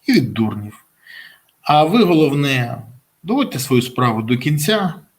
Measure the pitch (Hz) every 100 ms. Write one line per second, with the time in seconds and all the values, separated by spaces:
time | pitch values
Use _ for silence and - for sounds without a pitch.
0 | - 233 117 101 110 104 104 - _ _
1 | - - - _ _ _ - 151 156 226
2 | 180 160 151 143 143 131 120 117 - -
3 | _ _ 160 262 262 135 - 123 - -
4 | 123 110 110 120 147 147 147 220 185 -
5 | _